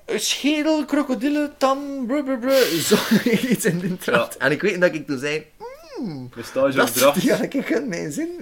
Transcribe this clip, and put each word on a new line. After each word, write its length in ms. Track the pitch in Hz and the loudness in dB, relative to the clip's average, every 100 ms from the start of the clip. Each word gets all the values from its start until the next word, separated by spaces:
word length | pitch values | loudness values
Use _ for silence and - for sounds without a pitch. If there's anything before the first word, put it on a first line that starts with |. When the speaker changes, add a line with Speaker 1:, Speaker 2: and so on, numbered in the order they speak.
| - | -6
Speaker 1:
"Een 140 | 214 | -4
schedel, 680 | - - 277 302 302 311 277 | -2 -2 0 0 2 0 0
krokodillen, 680 | 294 277 233 269 294 294 - | 0 0 -2 0 0 -2 0
tand, 500 | 262 269 285 277 233 | 0 0 -4 -6 -4
brr, 160 | 285 | -2
brr, 140 | 262 262 | -2 -2
brr." 120 | 247 269 233 160 | 2 4 4 2
<laughs> 100 | - | 2
Zo, 60 | 202 - 220 240 226 254 | 2 4 2 4 2 2
iets 180 | 226 208 | 0 0
in 140 | 170 | 0
die 180 | 180 180 | -2 -4
trant. 360 | - 170 113 - | 0 0 0 0
Speaker 2:
Ja. 60 | 131 | 0
Speaker 1:
En 60 | |
ik 100 | 147 | 2
weet 200 | 190 180 | 0 4
dat 120 | 180 | 2
ik 140 | 156 139 | 2 -4
toen 100 | 135 | -4
zei, 280 | 143 151 151 - | -2 -4 -6 -18
"Hmm, 720 | 466 554 659 494 233 143 123 | -18 -18 -16 -10 -8 -8 -12
Speaker 2:
Mijn 120 | 120 110 | -12 -8
stageopdracht. 540 | 131 135 131 247 127 | 0 2 2 0 4
Speaker 1:
dat 160 | 135 180 | 4 4
is 60 | |
die 100 | 247 | 2
had 200 | - - | 2 0
ik 160 | 277 - | -4 -2
in 180 | 320 269 | -2 -2
mijn 220 | 170 165 | -6 -6
zin 180 | 160 330 349 | -6 -6 -8